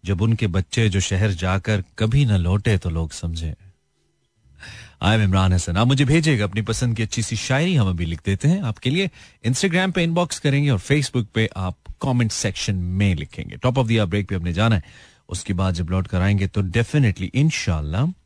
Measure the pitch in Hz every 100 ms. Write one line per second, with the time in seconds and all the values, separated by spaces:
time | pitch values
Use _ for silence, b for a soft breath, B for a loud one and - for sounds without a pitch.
0 | - 87 113 113 104 90 - - 110 95
1 | - 95 107 90 92 95 110 104 92 -
2 | 110 135 131 98 85 101 117 104 87 82
3 | 80 - 85 82 82 - 92 _ _ _
4 | _ _ _ _ _ - B B B B
5 | 95 110 101 95 92 90 - 85 120 135
6 | 131 160 160 123 104 101 104 113 123 113
7 | 110 - 107 110 - 131 175 165 95 87
8 | 82 85 - 98 143 185 139 - 139 160
9 | 196 B B B 113 127 196 180 190 185
10 | 170 165 175 - 147 139 143 104 - 147
11 | 135 127 107 110 110 95 92 - - -
12 | 139 123 113 - 107 - - 95 90 92
13 | 101 82 71 - - - 127 123 113 113
14 | 98 104 98 95 85 82 113 101 B B
15 | B B - 95 - 90 95 85 85 92
16 | 90 90 95 101 95 104 95 117 117 151
17 | 123 - 92 123 156 - - 80 73 90
18 | 156 180